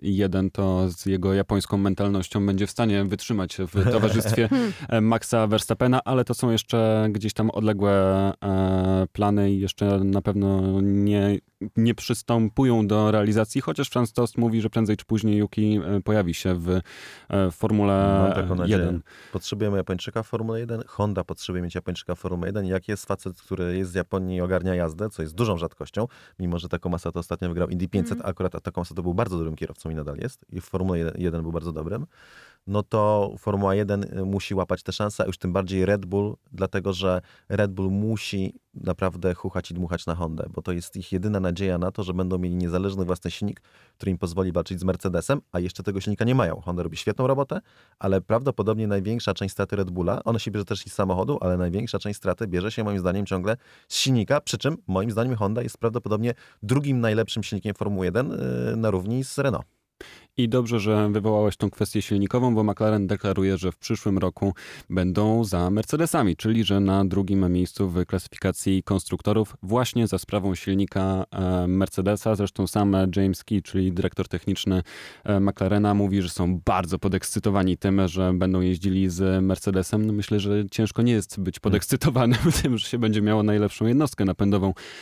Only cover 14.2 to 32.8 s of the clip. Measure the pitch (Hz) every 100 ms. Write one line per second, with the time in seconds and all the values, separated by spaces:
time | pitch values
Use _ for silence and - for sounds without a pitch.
14.2 | 117 - 117 110 107 117 107 104 - 110
15.2 | 107 104 104 - 107 104 80 101 104 107
16.2 | 87 82 95 90 85 92 - - - -
17.2 | - 98 92 - 110 107 101 98 98 98
18.2 | 95 95 92 90 87 98 87 87 - -
19.2 | - 92 - 104 107 98 92 92 - 113
20.2 | 113 110 113 113 120 113 - - 104 92
21.2 | 87 85 - 90 87 87 - 87 - 85
22.2 | 92 87 90 104 92 92 98 101 - 98
23.2 | 95 87 - 92 87 90 92 90 87 98
24.2 | 92 92 90 92 92 90 85 80 107 -
25.2 | 78 82 113 87 82 - 76 101 120 -
26.2 | - - 87 85 85 87 90 85 85 87
27.2 | - 87 90 85 87 90 90 101 85 240
28.2 | 95 - 90 82 - 87 85 82 87 90
29.2 | 117 87 80 78 80 - 80 80 73 71
30.2 | 127 - _ 90 - 92 92 87 82 -
31.2 | 87 82 82 82 85 78 80 117 160 _
32.2 | - - - _ - 104